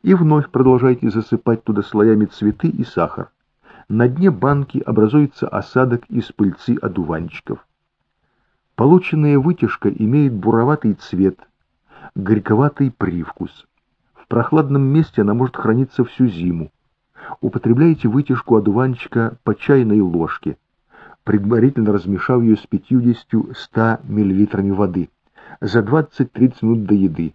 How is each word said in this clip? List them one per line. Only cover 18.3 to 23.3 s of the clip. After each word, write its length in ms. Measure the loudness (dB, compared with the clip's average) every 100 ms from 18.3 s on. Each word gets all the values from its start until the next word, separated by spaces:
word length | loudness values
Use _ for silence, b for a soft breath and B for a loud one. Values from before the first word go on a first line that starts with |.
| -4 2 2
одуванчика 800 | 2 0 -2 -4 -6 -4 -4 -4
по 120 | -6 -6
чайной 460 | 2 2 4 2
ложке, 560 | 2 -2 -4 -6 -10 -10 _ _ _ B B B
предварительно 680 | -4 -2 0 2 2 2 0
размешав 520 | -2 -2 -6 0 0
её 140 | 2 0
с 100 | 0
пятьюдесятью-ста 1300 | -8 _ 0 0 -2 _